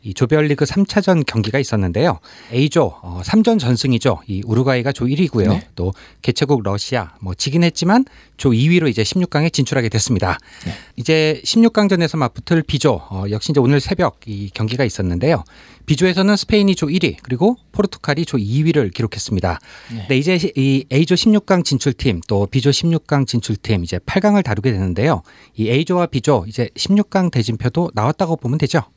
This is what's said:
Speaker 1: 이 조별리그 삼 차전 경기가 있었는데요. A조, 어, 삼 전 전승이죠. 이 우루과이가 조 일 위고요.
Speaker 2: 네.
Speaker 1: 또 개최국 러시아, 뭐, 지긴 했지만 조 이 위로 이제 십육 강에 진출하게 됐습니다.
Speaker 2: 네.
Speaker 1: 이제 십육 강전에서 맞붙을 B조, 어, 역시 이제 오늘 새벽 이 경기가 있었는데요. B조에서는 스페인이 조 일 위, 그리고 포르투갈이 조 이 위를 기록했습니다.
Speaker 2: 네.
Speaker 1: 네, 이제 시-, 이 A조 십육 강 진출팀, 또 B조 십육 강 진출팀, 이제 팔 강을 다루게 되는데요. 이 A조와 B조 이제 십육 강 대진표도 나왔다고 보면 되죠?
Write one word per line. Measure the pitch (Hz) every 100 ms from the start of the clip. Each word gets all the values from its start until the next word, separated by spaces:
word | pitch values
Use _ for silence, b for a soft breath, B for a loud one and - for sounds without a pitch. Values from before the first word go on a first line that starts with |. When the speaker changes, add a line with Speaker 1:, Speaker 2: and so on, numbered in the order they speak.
Speaker 1:
이 | 107 95
조별리그 | 120 151 151 139 110
삼 | 196 196
차전 | 208 196 170
경기가 | 139 113 107 135
있었는데요. | 131 110 92 87 160 - B B B
A조, | 117 147 170 113 -
어, | 90 87
삼 | 90 220
전 | 226 226
전승이죠. | 123 120 135 117 135 92 -
이 | 95
우루과이가 | 107 110 127 127 123
조 | - 120
일 | 147
위고요. | 175 117 101
Speaker 2:
네. | 98 - -
Speaker 1:
또 | 90 - B B
개최국 | - 113 143 139
러시아, | 98 101 - 123 90 -
뭐, | 95 92
지긴 | - 160
했지만 | 170 - 170 233 269 b b -
조 | 135
이 | 113 147
위로 | 175 156
이제 | 110
십육 | 104 185 180
강에 | 147 165
진출하게 | - 131 135 113
됐습니다. | 107 - 104 - - B B 85
Speaker 2:
네. | B B -
Speaker 1:
이제 | 123 160 156 151
십육 | - 226 226
강전에서 | 220 202 185 165 160
맞붙을 | 123 - - 170
B조, | 151 135 147 95 -
어, | 95 101
역시 | 104 -
이제 | 147
오늘 | 123 143
새벽 | - 190 160 _ 117
이 | 101 101
경기가 | - 110 120
있었는데요. | 127 - 92 87 139 156 - B B B -
B조에서는 | 151 185 175 190 202
스페인이 | - 214 196 185
조 | 147
일 | 175
위, | 151 -
그리고 | - 123 196 247 _
포르투갈이 | - 202 - - 143 165
조 | 131
이 | 104 131
위를 | 156 151 104
기록했습니다. | - 110 - - 98 90 85 B B B
Speaker 2:
네. | 113 92
Speaker 1:
네, | 131
이제 | 147 180
시-, | 175 -
이 | 135 135 -
A조 | 131 165 180
십육 | 220 208 -
강 | 185
진출팀, | - 135 147 120 135 87 -
또 | 101 101
B조 | 135 135
십육 | 135 165 165 -
강 | 143 131
진출팀, | 117 - 107 - 101
이제 | 85 87 -
팔 | 190
강을 | 208 208
다루게 | 151 104 127
되는데요. | 98 92 87 139 110 b b b -
이 | 110
A조와 | 131 160 180 170
B조 | 131 127 127 92
이제 | 120 117 -
십육 | - 202 202
강 | 196 180
대진표도 | 123 107 113 123 165 175 -
나왔다고 | 113 - 175 165
보면 | 120 151
되죠? | 139 160 -